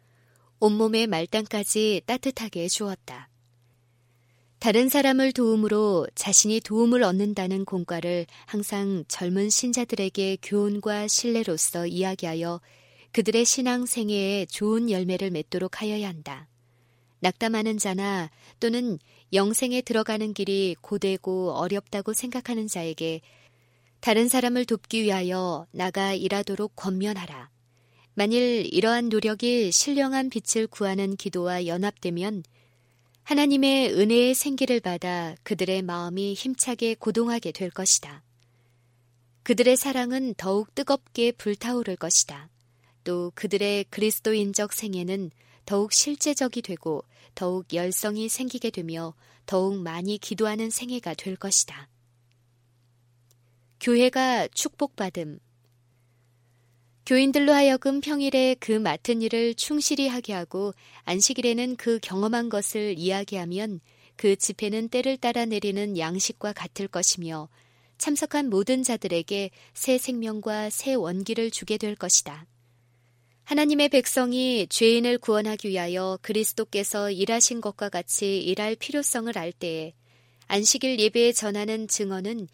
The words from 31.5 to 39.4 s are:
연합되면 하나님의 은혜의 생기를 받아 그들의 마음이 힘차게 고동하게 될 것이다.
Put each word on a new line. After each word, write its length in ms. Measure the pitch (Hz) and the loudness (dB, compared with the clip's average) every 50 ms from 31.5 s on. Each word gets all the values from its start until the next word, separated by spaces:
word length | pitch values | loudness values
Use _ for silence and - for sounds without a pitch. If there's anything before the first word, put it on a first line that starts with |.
| 180 180 180 170 | -2 -2 -2 -2
연합되면 760 | 165 175 190 208 - - - 180 170 170 180 208 214 196 160 - _ _ _ _ _ _ _ _ _ _ _ _ _ _ _ | -2 -2 -2 -2 -4 -4 -4 -4 -4 -2 -4 -4 -4 -6 -8 -12 _ _ _ _ _ _ _ _ _ _ _ _ _ _ _
하나님의 720 | - 294 285 294 285 277 277 269 269 269 269 262 233 - | 0 2 4 4 4 4 4 4 4 4 4 4 2 4
은혜의 420 | 180 202 214 233 240 240 254 262 | 4 4 6 6 6 6 6 4
생기를 440 | - - 294 269 254 269 254 247 233 | 2 0 -2 -2 0 0 2 0 0
받아 560 | - 185 175 175 - 180 180 175 170 160 160 - - | 0 -2 -6 -4 -4 -4 -4 -4 -4 -6 -8 -10 -6
그들의 380 | - 214 170 185 180 190 190 | -6 -4 -2 0 0 0 -2
마음이 520 | 190 175 175 175 175 175 175 190 196 202 196 | -2 -4 -4 -6 -6 -6 -4 -4 -2 -4 -4
힘차게 640 | 196 - 262 262 - - - 240 233 233 226 226 | -4 -4 -4 -2 -2 0 -2 -2 -2 -2 -2 -2
고동하게 560 | - - 220 202 220 233 233 233 233 - 170 | -2 -2 -2 0 0 0 0 0 -4 -4 -6
될 180 | 151 - 190 180 | -8 -6 -8 -8
것이다. 540 | - - 185 190 - - - 143 143 147 _ _ _ _ _ _ _ _ _ _ _ _ _ _ _ _ _ _ _ _ _ _ _ _ | -6 -4 0 2 2 0 0 -4 -18 -20 _ _ _ _ _ _ _ _ _ _ _ _ _ _ _ _ _ _ _ _ _ _ _ _